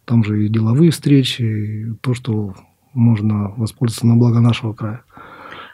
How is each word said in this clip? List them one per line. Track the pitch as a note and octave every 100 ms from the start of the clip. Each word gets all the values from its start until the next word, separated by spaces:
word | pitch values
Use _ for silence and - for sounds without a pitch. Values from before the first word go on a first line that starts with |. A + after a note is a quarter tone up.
там | - A#2 G#2+
же | G#2
и | G#2+
деловые | A2 A2 C3 E3+
встречи, | - C#3+ C#3 B2+ -
и | A2+ G#2+ G#2+ G#2+ A2 A2
то, | C3
что | A#2+ - G#2+ G2+ F#2+ _ _ _
можно | B2+ A#2 G#2+ G#2+ G#2 G2+ A#2
воспользоваться | A2 - A#2 - A#2+
на | A#2
благо | A#2+ A#2
нашего | A#2+ A2+ A2
края. | G#2 A2 A#2 _ - - - - - -